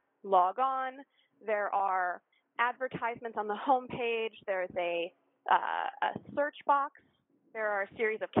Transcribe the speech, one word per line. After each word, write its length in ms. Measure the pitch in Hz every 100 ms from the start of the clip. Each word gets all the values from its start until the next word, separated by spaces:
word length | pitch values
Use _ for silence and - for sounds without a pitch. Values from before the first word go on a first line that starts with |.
| _ _
log 360 | 196 190 180 196
on. 340 | 262 262 262 262 277 _ _ _ 208
There 280 | 208 196
are 480 | 196 196 185 180 185 _ _ _ -
advertisements 800 | 240 240 262 - 233 233 233 220
on 100 | 208
the 80 | 208 277
homepage. 680 | 254 247 - 233 226 226 - -
There's 240 | 190 185 185
a, 340 | 175 170 170 _ _ _ -
uh, 560 | 175 120 85 - - 214
a 120 | - - -
search 200 | 294 - -
box. 280 | 285 285 - _ _ _ _ _
There 140 | 226 214
are 160 | 202
a 140 | 196 -
series 220 | 220 214
of 80 | 185 -